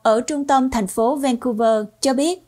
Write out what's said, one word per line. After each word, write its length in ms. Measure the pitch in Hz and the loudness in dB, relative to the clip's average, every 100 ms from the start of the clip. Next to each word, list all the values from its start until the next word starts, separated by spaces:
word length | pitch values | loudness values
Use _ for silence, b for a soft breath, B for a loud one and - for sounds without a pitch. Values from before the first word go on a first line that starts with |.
ở 180 | 233 220 | 0 2
trung 240 | 240 294 | 0 -4
tâm 260 | 285 269 262 | 0 2 2
thành 160 | 240 190 | 0 -2
phố 300 | - 226 285 | 0 0 0
Vancouver, 680 | 269 240 254 214 226 220 208 - | -2 -2 -2 0 2 0 -2 -4
cho 140 | 277 | -2
biết 320 | 262 311 370 | 0 -2 -4